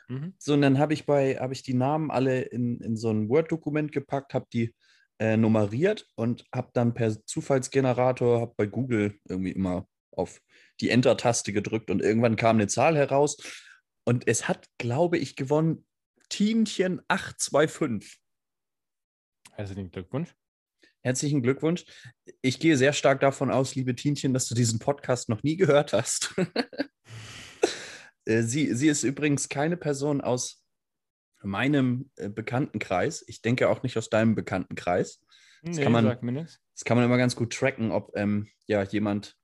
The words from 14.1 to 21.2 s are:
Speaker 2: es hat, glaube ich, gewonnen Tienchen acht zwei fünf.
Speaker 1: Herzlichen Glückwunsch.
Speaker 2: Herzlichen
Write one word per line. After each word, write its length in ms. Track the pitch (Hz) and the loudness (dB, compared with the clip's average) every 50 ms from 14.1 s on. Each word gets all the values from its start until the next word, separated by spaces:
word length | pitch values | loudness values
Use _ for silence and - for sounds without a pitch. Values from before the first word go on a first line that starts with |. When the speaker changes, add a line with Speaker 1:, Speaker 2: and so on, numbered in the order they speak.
| 120 123 - - | 0 0 2 0
Speaker 2:
es 180 | 117 - - | 0 0 0
hat, 200 | - 185 - - - _ - | -4 -4 -4 -6 -20 _ -8
glaube 400 | - 117 120 139 175 175 175 - | -4 -2 0 0 0 2 0 0
ich, 160 | - - - | -2 -4 -6
gewonnen 500 | - 143 131 147 151 160 165 151 - - _ _ _ _ _ _ _ _ - | -6 -2 0 2 2 4 2 0 -2 -6 _ _ _ _ _ _ _ _ -8
Tienchen 760 | - - 202 214 226 226 220 208 - - 185 185 180 - - - | -4 0 0 2 2 2 0 0 0 -2 -2 -2 -2 -4 -4 -2
acht 320 | 175 - - - - - | -2 -2 -4 -6 -10 -8
zwei 260 | - - - 139 156 | -4 0 2 2 2
fünf. 500 | 156 - - 165 143 113 98 - - - - _ _ _ _ _ _ _ _ _ _ _ _ _ _ _ _ _ _ _ _ _ _ _ _ _ - _ | 2 0 -2 -4 -4 -4 -4 -8 -12 -20 -20 _ _ _ _ _ _ _ _ _ _ _ _ _ _ _ _ _ _ _ _ _ _ _ _ _ -18 _
Speaker 1:
Herzlichen 380 | - 107 98 101 98 95 90 | -12 -10 -10 -8 -10 -10 -10
Glückwunsch. 420 | - 98 90 - - 135 170 - _ _ _ _ _ _ _ _ _ _ _ _ _ _ | -10 -12 -10 -8 -6 -8 -8 -8 _ _ _ _ _ _ _ _ _ _ _ _ _ _
Speaker 2:
Herzlichen 420 | - 123 127 - | -4 -4 -2 -2